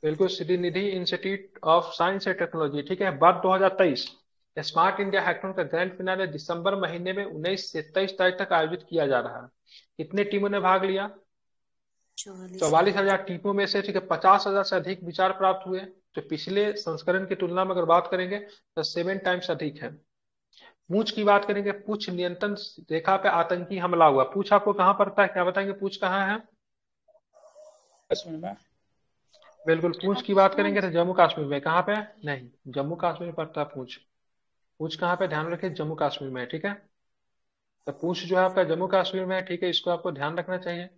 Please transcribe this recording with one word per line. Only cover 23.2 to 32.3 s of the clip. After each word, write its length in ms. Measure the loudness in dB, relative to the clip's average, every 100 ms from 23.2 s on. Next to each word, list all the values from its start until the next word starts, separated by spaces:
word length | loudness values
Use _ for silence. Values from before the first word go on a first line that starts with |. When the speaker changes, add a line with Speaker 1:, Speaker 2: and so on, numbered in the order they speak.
| 4
Speaker 1:
आतंकी 460 | 2 2 -2 -4 -4
हमला 260 | 0 6 8
हुआ। 160 | 8 2
पूंछ 280 | 0 4
आपको 200 | 4 4
कहाँ 200 | 4 4 4
पड़ता 260 | 2 4
है, 60 | 2
क्या 140 | 4
बताएंगे, 300 | 0 0 -2 -4
पूंछ 220 | -6 -2
कहाँ 280 | -2 0 0
है? 100 | -2 -6 _ _ _ _ _ _ _ _ _ -20 -20 -20 _ _ _ _
Speaker 3:
कश्मीर 280 | -6 -6 -12
में। 180 | -12 -14 _ _ _ _ _ _ _ _ -20 _ 0
Speaker 1:
बिल्कुल, 260 | 2 2 -2
पूंछ 260 | -2 -2
की 120 | 2
बात 220 | 6 6 4
करेंगे 260 | 0 0
तो 80 | 0
जम्मू 220 | 0 0 6
कश्मीर 320 | 4 4 -4
में। 120 | -4
कहाँ 200 | 0 0
पे? 120 | 0 -2 -6 -12
नहीं, 240 | -8